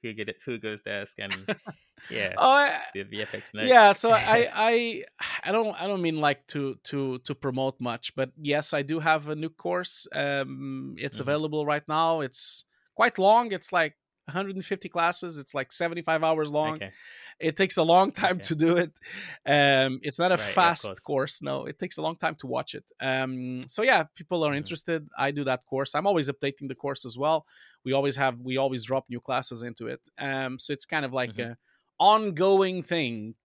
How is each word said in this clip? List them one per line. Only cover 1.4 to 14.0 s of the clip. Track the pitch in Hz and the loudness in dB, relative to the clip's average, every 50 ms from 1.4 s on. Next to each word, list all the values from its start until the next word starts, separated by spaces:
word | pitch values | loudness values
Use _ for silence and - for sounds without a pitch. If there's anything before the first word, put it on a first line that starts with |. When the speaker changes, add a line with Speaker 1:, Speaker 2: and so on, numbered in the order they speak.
| 98 101 208 - _ - - _ _ _ _ _ - - | -4 -6 -6 -6 _ -18 -18 _ _ _ _ _ -16 -10
Speaker 1:
yeah, | 123 113 101 92 92 104 | -6 -4 -2 -2 0 4
Speaker 2:
Oh, | - 254 | 4 6
I, | 269 285 285 269 - - - - - | 6 6 4 2 0 -4 -6 -8 -8
Speaker 1:
the | 98 | -8
V | 98 104 107 104 107 | -8 -8 -8 -8 -8
F | - - | -8 -8
X | - - - | -12 -12 -12
notes. | - - 110 254 | -8 -4 2 8
Speaker 2:
yeah, | 254 240 214 202 202 | 10 10 10 10 8
so | - - 226 | 6 4 4
Speaker 1:
<laughs> | |
Speaker 2:
I, | 226 214 - 220 220 233 240 - - | 4 4 4 4 4 4 4 2 0
I, | - 214 226 233 233 240 233 220 - - - _ _ - - - - - | 0 2 2 4 2 0 0 -4 -6 -10 -14 _ _ -10 -8 -8 -8 -4
I | - | -2
don't, | 196 226 226 214 185 - | 0 0 0 0 -4 -4
I | 170 196 | -4 -2
don't | 202 190 175 | -2 0 0
mean, | 165 160 156 | 0 0 2
like, | 151 147 139 - _ - | 2 2 0 0 _ -10
to, | - 147 139 139 123 - _ | -6 -4 -4 -4 -6 -8 _
to, | - - 143 139 135 127 127 | -8 -4 -4 -4 -4 -4 -6
to | 123 - 147 | _ -8 -10
promote | _ - 139 127 127 135 135 131 _ | _ -4 -4 -2 0 -2 -2 -2 _
much, | 127 123 117 117 - - - | -4 -4 -4 -4 -8 -10 -4
but | - 131 131 _ - | -4 -6 -6 _ -10
yes, | 156 143 143 147 147 - - | -4 0 0 0 0 0 -2
I | 147 143 | -2 -2
do | 139 156 165 | -2 -4 -2
have | 151 165 160 156 147 147 | 2 2 2 2 0 -4
a | 156 | -6
new | 151 156 160 | -6 -6 -8
course. | 160 _ - 175 175 180 180 - - - - - - | _ _ -6 -4 -2 -2 -2 -4 -4 -4 -4 -6 -4
Um, | 151 143 143 143 139 135 135 135 131 135 135 135 135 131 135 131 - | -2 -2 0 0 -2 -4 -4 -8 -10 -10 -10 -8 -8 -10 -12 -10 -8
it's | 127 139 - - | -10 -8 -6 -6
Speaker 1:
Mm-hmm. | 139 127 | -4 -2
Speaker 2:
available | 143 151 156 156 147 151 147 | -2 -2 -2 -2 -2 -2 -2
right | 147 147 147 151 - | 0 -2 -4 -2 -2
now. | 156 156 165 165 165 160 | 0 2 2 2 2 0
It's | 147 127 - - - - - - - _ _ _ _ _ _ | -2 -6 -4 -4 -4 -4 -4 -6 -10 _ _ _ _ _ _
quite | - 220 240 226 - | 2 2 2 4 4
long. | 185 196 214 233 240 233 | 6 6 6 6 6 2
It's, | 196 175 - - - | -4 -4 -6 0 2
like, | 175 165 151 - _ | 2 2 2 -2 _